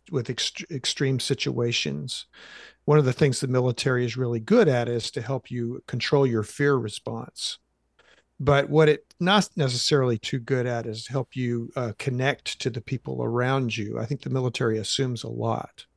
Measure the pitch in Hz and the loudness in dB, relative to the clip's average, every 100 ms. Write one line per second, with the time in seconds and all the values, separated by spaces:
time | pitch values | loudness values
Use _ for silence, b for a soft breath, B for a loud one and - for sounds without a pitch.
0 | _ 135 117 123 - - 180 143 - - | _ -4 -4 -4 -6 -6 -10 -6 -6 -2
1 | 135 131 - 135 - 123 120 117 - 69 | 0 0 -2 -2 -2 -2 -2 -2 -4 -6
2 | 131 - - B B B B B - 151 | -6 -10 -12 B B B B B 4 4
3 | 127 123 147 131 131 127 127 117 135 123 | 4 4 2 2 0 2 2 0 0 0
4 | 123 120 123 117 110 233 175 123 120 120 | 0 -2 -2 -2 4 6 6 4 2 -2
5 | - - 120 131 - 123 117 123 - 123 | -4 -6 -4 -6 -6 -6 -6 -6 -6 -4
6 | - 143 135 113 107 - 143 135 110 - | 2 4 4 2 -2 0 2 2 0 -6
7 | - 113 - - - - _ _ _ _ | -8 -8 -10 -10 -10 -10 _ _ _ _
8 | b b _ - 139 143 143 147 156 151 | b b _ -2 2 4 4 6 6 4
9 | - - 175 202 - - 139 123 - 147 | -2 -2 4 4 2 0 -2 0 2 4
10 | 127 113 - 135 117 131 123 120 117 110 | 4 0 -2 -6 -2 -2 0 -2 -4 -8
11 | 110 135 131 131 123 120 117 - 120 101 | -6 -6 -4 -4 -2 -2 -4 -6 -6 -4
12 | - 123 131 135 - - - 120 - 127 | -4 0 0 -2 -6 -6 -4 -4 -6 -6
13 | - 127 120 120 123 135 123 113 104 117 | -6 -4 -2 0 0 0 0 -4 -6 -6
14 | 110 139 - 131 127 - 120 110 101 - | -4 -6 -4 -2 -2 0 0 0 -2 -2
15 | 131 117 117 117 113 113 - - - | -2 -4 -8 -4 -2 -2 -6 -14 -20